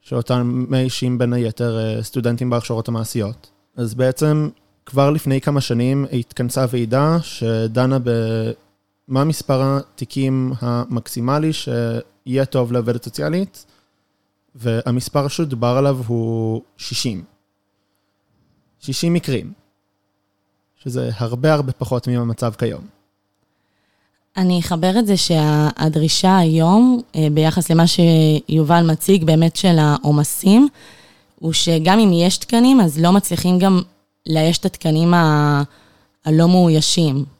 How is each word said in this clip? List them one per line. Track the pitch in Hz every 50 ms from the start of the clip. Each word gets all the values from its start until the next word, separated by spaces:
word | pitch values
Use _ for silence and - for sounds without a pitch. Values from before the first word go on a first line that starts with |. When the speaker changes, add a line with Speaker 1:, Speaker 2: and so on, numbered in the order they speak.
Speaker 1:
שאותן | _ - - 123 120 - 123 123 123
מאיישים | 120 123 127 127 123 135 131 131 131 123 - - 127 123 120
בין | 127 120 123
היתר, | 123 120 113 110 - 120 120 113 113
אה, | 110 110 110 113 113
סטודנטים | - - 131 117 120 120 117 127 123
בהכשרות | 120 120 117 - 120 113 113 -
המעשיות. | 117 113 113 110 - 120 107 98 113 - _ _ _ _ _ _ _
אז | - 123 113 107
בעצם | 123 127 131 131 - 156 151 151 151 151 151 - _ _ _ _ _ _
כבר | - - 135 139 139
לפני | 151 151 - 139 135 135
כמה | - - 143 143
שנים | 131 - 123 117 120 127 135 139 139 135 -
התכנסה | 127 117 _ - - 127 120 - 135 131 123
ועידה | 120 123 120 110 117 131 143 156 165 170 156
שדנה | - - - 120 113 113 113 113 113 110 123 127 127 135 135
במה | 120 120 117 113 113 113 113 113 110 113 117 - _ _ _ _ _ _ _ _ _ - 131 131 139
מספר | 156 151 - - - 139 131 135
התיקים | 135 139 139 - _ _ - 127 - - 135 135 135 131 131 131 131 131 120
המקסימלי | - 120 120 120 123 - 127 117 113 - - 123 117 123 139 151 156 160 156
שיהיה | - - - 123 117 117 117 117 117 - _ _ _ _ - 127 135 135
טוב | 131 - 135 123 117 120
לעובדת | 123 117 117 120 120 -
סוציאלית, | - - - 147 151 160 180 196 190 _ - - _ _ _ _ _ _ _ _ _ _ _ _ _ _ _ _ _ _
והמספר | 135 113 120 113 113 - - 120 127 123 - - 147 139 143
שדובר | - - 170 151 131 117 117 120 123
עליו | 131 139 139 139 127 123
הוא | 110 120 117 113 113 113 113 113 110 110 117 - _ _
שישים. | _ - - 123 - - 127 107 92 85 - _ _ _ _ _ _ _ _ _ _ _ _ _ _ _ _ _ _ _ _ _ _ _ _ _ _ _ _ _ _
שישים | _ - 135 - - 170 170
מקרים, | 175 - - 135 113 85 - - _ _ _ _ _ _ _ _ _ _ _ _ _ _ _ _ _ _ _ _ _ _ _ _
שזה | _ _ 135 120 127 127 120 117 101
הרבה, | 120 113 117 120 131 156 156
הרבה | 147 143 131 127
פחות | _ - - 131 123 - -
מהמצב | 123 120 120 117 117 - - 117 110 -
כיום. | - 113 107 69 - - _ _ _ _ _ _ _ _ _ _ _ _ _ _ _ _ _ _ _ _ _ _ _ _ _ _ _ _ _
Speaker 2:
אני | - 185 180 180 175
אחבר | 165 - 180 165 160 185 185 226
את | 240
זה | 202 202
שהדרישה | 180 - - 175 160 151 151 151 151 151 151 - - 147 160 156 160 151 160 - - - 185 185 190
היום, | 175 160 156 160 160 165 185 214 240 254 254 240 240 _ -
אה, | 160 156 151 151
ביחס | 151 156 160 160 - 170 -
למה | 165 165 165
שיובל | 170 - - 175 170 165 160 156 156 156 151 - - 151 160 160 147 170 170 175
מציג, | 165 160 151 - - 190 202 160
באמת | 156 160 160 165 165 -
של | - - 185 170 160
העומסים, | 151 151 147 - 262 202 147 147 147 - - - - 190 196 226 277 294 _ - - - - - _ _ _ _ _ _ _
הוא | _ - 160 160
שגם | - - - 165 160 160 170 190 220
אם | 226 202 180
יש | 170 170 185 185 -
תקנים, | - - - 233 240 254 269 262
אז | 208 170 139 151
לא | 160 170 185
מצליחים | 202 190 - 175 165 - 180 180 180
גם | 180 196 190 180 175 - _ _ _ _ _ _ _
לאייש | - 160 160 156 160 170 -
את | -
התקנים | 190 - - - 165 151 156 165 170 175
ה-, | 175 170 156 151 147 147 147 147 143 143 - _ _ _ _ _ _ _ _ _ _ _
הלא | 160 156 160 165 170
מאוישים. | 180 185 180 170 160 156 151 - - - 170 151 131 139 143 135 - _